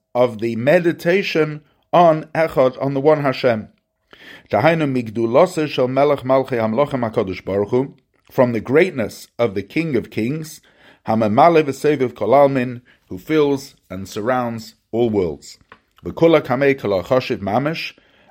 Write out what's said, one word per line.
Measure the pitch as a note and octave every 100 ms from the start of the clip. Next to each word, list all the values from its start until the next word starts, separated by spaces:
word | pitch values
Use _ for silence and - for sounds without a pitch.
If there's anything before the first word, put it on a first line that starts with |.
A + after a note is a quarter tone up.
| _
of | B2 B2 A2
the | A#2 A2
meditation | B2+ F3+ E3+ D3+ E3+ G3 F#3 E3 D3+ D3+ - _ _
on | F3 E3+ D#3 -
echad, | D#3 D#3+ D3+ C3 C3
on | C3+
the | C#3
one | D3 D3+
Hashem. | C#3+ B2+ B2+ A2 G2 _ _ _ _ - - - -
Dahainu | G#2 D3+ E3 C#3+
migdulose | B2+ A2 G#2+ A2+ C3 F3+ E3 D3+
shel | - B2+
melech | C3+ D3 C#3
malchei | B2+ C3+ B2+ A#2+
hamlochem | A2 A2 C#3+ C3 A2+
hakadosh | A#2 F#2+ F2+
baruch | - G2 G#2
hu, | B2 C#3+ - _ _ _
from | - B2
the | A2+
greatness | F#2+ C#3+ F#3 C#3 G2+ - - -
of | A#2+
the | G2
King | G2 D#3 E3 A#2+
of | -
Kings, | A2 A#2 D#3 D#3 - _ _ _ _ -
hamemale | A2 G#2+ A2+ E3 E3
v'seviv | C#3+ C3+ D3+ C#3+ B2
kol | B2 G#2
almin, | C3+ C#3+ C3+ B2 A#2+ - _ -
who | F#2
fills | - D#3 D3 C#3 - _ -
and | F#2+ F#2+
surrounds | A2 A2 B2+ A#2+ A2+ - _ _
all | A2+ A#2+
worlds. | G#2 E2+ C#2 - - _ - _ _
V'kula | F2 - E3 D#3
kamei | - B2+ C#3+ C3+
kol | G#2+ F#2+
chashiv | F2 B2+ - A2
mamish, | G2 A2+ D3 E3 - - _ _ _